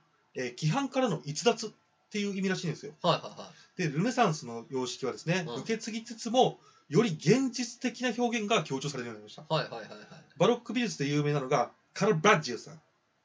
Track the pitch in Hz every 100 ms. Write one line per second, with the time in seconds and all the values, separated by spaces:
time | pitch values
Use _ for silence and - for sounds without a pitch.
0 | _ _ _ - 123 123 156 233 269 262
1 | 254 165 139 151 214 233 214 _ _ _
2 | _ 214 202 196 190 180 170 - 107 -
3 | 175 139 - - - - - - 160 139
4 | 226 247 214 151 120 117 113 131 123 -
5 | 127 107 151 180 160 123 - 220 - 226
6 | - 233 220 247 190 - - _ _ 147
7 | 233 151 147 247 269 247 240 - 240 -
8 | 247 240 240 233 202 226 156 135 143 127
9 | 120 107 104 - 151 156 117 117 104 107
10 | - - - - - 240 - 233 226 -
11 | 143 147 147 147 131 139 120 _ _ -
12 | 208 165 208 196 123 110 - - _ _
13 | _ _